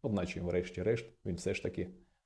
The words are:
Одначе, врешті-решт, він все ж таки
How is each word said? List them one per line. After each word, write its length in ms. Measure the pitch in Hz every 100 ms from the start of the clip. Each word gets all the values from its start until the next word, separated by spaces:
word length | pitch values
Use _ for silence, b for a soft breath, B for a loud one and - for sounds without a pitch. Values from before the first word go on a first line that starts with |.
Одначе, 380 | 131 101 90 95
врешті-решт, 640 | 87 90 87 - 95 117 - -
він 120 | 98 92
все 180 | 92
ж 80 | -
таки 280 | - - - - b b